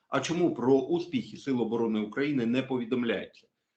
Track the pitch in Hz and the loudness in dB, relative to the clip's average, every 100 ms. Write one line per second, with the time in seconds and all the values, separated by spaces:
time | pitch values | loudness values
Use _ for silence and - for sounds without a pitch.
0 | - 135 135 170 175 - 120 135 127 170 | -4 -2 0 2 2 2 4 4 4 -2
1 | - 123 - - 139 123 107 117 113 107 | -2 -4 -4 -8 -4 -2 0 0 0 0
2 | 104 127 143 139 113 127 127 127 110 123 | -2 -2 0 0 0 0 0 -4 -2 -2
3 | 120 92 87 - _ _ _ | 0 -2 -4 -16 _ _ _